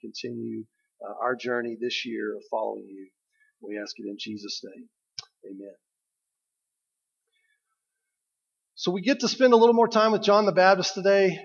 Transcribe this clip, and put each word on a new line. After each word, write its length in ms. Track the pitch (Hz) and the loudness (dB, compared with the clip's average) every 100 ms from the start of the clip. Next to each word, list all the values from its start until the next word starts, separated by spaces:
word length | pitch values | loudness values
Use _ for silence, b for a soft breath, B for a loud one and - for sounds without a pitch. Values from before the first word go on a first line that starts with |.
continue, 640 | 110 - 123 117 117 113 110 _ _ _ | -14 -10 -8 -6 -6 -8 -10 _ _ _
uh, 100 | 101 104 | -12 -4
our 140 | 120 123 | -2 -2
journey 420 | 123 120 117 110 | -2 -2 -4 -4
this 260 | 120 - 123 | -4 -4 -6
year 300 | 110 107 107 | -6 -6 -6
of 80 | - | -6
following 380 | 110 107 104 98 | -4 -4 -6 -12
you? 220 | 98 95 _ _ _ _ _ | -18 -20 _ _ _ _ _
We 160 | 101 104 | -10 -8
ask 160 | 101 - | -10 -10
it 80 | 101 | -10
in 80 | 101 | -10
Jesus' 440 | 110 107 101 - | -10 -10 -10 -12
name. 240 | 98 95 120 _ _ - - _ 95 | -14 -18 -20 _ _ -18 -18 _ -18
Amen. 300 | 98 98 - _ _ _ _ _ _ _ _ _ _ _ _ _ _ _ _ _ _ _ _ _ _ _ _ _ _ _ _ _ | -16 -18 -20 _ _ _ _ _ _ _ _ _ _ _ _ _ _ _ _ _ _ _ _ _ _ _ _ _ _ _ _ _
So 180 | - 175 | -6 -4
we 100 | 190 | -2
get 180 | 202 277 | 0 0
to 80 | 240 | -2
spend 260 | - 254 | 4 4
a 40 | 233 | 6
little 180 | 233 233 | 4 6
more 120 | 226 | 4
time 240 | 226 220 | 4 4
with 120 | 214 | 4
John 240 | 208 208 202 | 4 4 4
the 40 | |
Baptist 440 | 185 185 190 175 196 | 6 6 6 2 0
today. 420 | 190 196 190 156 | 2 4 4 0